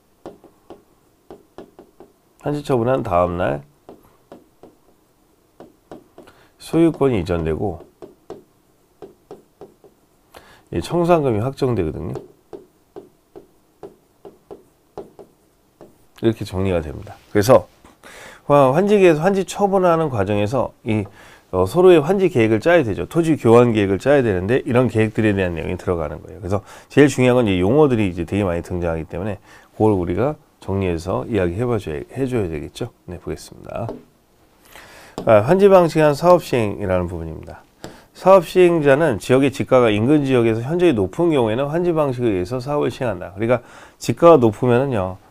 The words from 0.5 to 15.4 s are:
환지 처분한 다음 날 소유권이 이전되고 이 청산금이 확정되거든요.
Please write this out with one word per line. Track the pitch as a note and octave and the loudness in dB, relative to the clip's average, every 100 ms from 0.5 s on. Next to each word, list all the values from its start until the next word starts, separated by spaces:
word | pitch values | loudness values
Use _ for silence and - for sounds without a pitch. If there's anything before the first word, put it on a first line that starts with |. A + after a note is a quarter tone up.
| _ - - _ _ _ _ - - _ - - _ - _ - _ _ _ | _ -20 -20 _ _ _ _ -20 -20 _ -20 -20 _ -20 _ -20 _ _ _
환지 | C#3+ D3 | -8 -6
처분한 | C#3+ B2+ A#2+ C3+ | -4 -2 0 -2
다음 | A#2 F2 F2 F2 | -2 0 0 -2
날 | G#2+ C#3+ - _ _ - _ _ _ - _ _ - _ _ _ _ _ _ _ _ _ - _ - - _ - - _ _ _ | -4 -6 -12 _ _ -20 _ _ _ -20 _ _ -20 _ _ _ _ _ _ _ _ _ -20 _ -20 -20 _ -20 -20 _ _ _
소유권이 | - D#3+ E3 - C#3 A2 | -4 0 2 2 -2 -2
이전되고 | D#2+ F2 D#2+ D#2 G#2 D#2+ - _ - _ - - _ _ _ _ _ _ - _ - - _ - - _ _ _ _ _ _ - - - - | -2 -4 -2 -4 -6 -10 -18 _ -20 _ -20 -20 _ _ _ _ _ _ -20 _ -20 -20 _ -20 -20 _ _ _ _ _ _ -20 -20 -20 -10
이 | F2+ | -8
청산금이 | - E3+ E3+ E3+ C#3 G#2 | -4 -2 0 0 0 -2
확정되거든요. | B2+ C3+ C3 G#2+ D#2+ C#2+ F2+ C3+ - _ _ - - _ _ - - _ _ - _ _ _ _ - _ _ _ - _ - - _ _ _ - - - - _ | -4 -4 -4 -2 -4 -6 -10 -12 -16 _ _ -20 -20 _ _ -20 -20 _ _ -20 _ _ _ _ -20 _ _ _ -20 _ -20 -20 _ _ _ -18 -18 -20 -20 _